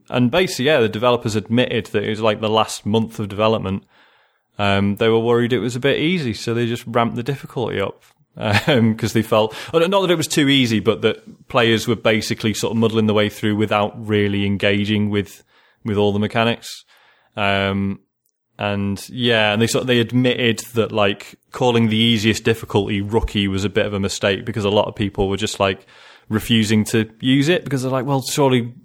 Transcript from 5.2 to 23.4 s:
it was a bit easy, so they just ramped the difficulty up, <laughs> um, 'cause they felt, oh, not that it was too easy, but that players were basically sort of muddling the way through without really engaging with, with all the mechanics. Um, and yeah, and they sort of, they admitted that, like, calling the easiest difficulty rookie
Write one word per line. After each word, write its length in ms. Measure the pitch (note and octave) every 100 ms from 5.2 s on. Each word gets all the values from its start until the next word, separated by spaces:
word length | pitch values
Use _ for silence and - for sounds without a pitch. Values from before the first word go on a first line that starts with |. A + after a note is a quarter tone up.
| A2+ A#2+ A#2+
it 60 | A#2+
was 160 | A#2 B2
a 40 |
bit 200 | C#3 -
easy, 340 | D#3 F#3 C3
so 200 | G#2 -
they 120 | A#2 A#2
just 180 | A#2 -
ramped 280 | A#2 A#2 A2+
the 80 |
difficulty 560 | A#2 C#3 - C#3+ A2 G2
up, 240 | G2 - _ _
<laughs> 180 | _ -
um, 580 | G#2+ G#2 - C3+ A2+ A2
'cause 180 | A2
they 80 | A#2
felt, 340 | G#2+ A2 A2 - -
oh, 60 | E3
not 220 | E3+ G3
that 100 | F3
it 60 | E3+
was 100 | D3
too 200 | - C#3
easy, 300 | C#3 A#2+ A2
but 220 | G#2+ G#2+
that 460 | A2 - - - -
players 400 | C3 A2+ A2 A#2+
were 80 | G#2+
basically 580 | A#2 A2 - A2 A2
sort 180 | G2+ -
of 60 | A2+
muddling 300 | A2+ A2+ G#2+
the 60 |
way 160 | G#2 G#2
through 260 | - G#2+ G#2
without 380 | G#2+ G#2+ G#2 - G#2+
really 380 | G#2 G2+ G2+ G2+
engaging 640 | G2 G#2 G2+ G2+ G#2 G#2
with, 340 | G#2 G2 - _ _ _ _
with 140 | A#2 G2+
all 140 | G#2
the 80 | G2+
mechanics. 680 | G#2 A#2 A2+ A2+ - - _ _ _ _ _ -
Um, 640 | G2+ G2 G2 G2 G2 G2 _ _ _ _ _ -
and 480 | G#2 G2+ G2+ G2 -
yeah, 440 | B2 A#2+ A2+ G#2+
and 80 | G#2
they 60 | A#2
sort 160 | C3+
of, 40 | B2+
they 120 | A#2+
admitted 600 | A2 B2 B2+ A#2 A#2+ G#2+ -
that, 180 | A#2 G#2+
like, 440 | G#2+ G2+ G#2 - - _
calling 380 | - B2+ A#2 A2+
the 80 | A2
easiest 460 | A#2 A2+ A2 G#2
difficulty 580 | - A2+ - A2 G2 G2+
rookie 460 | G2+ A2 - G#2+